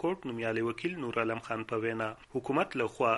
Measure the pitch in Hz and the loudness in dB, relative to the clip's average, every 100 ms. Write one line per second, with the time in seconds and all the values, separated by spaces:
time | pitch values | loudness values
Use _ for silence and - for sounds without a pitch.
0 | 165 185 135 113 113 113 113 113 170 180 | -2 -2 -4 -2 0 2 0 -2 -4 -2
1 | 123 117 113 110 - 113 110 113 113 113 | -2 0 0 -2 -2 -4 -2 0 0 0
2 | 110 113 - 135 - 139 196 131 113 - | -2 -4 -6 -4 0 2 2 0 -2 2
3 | 120 | 4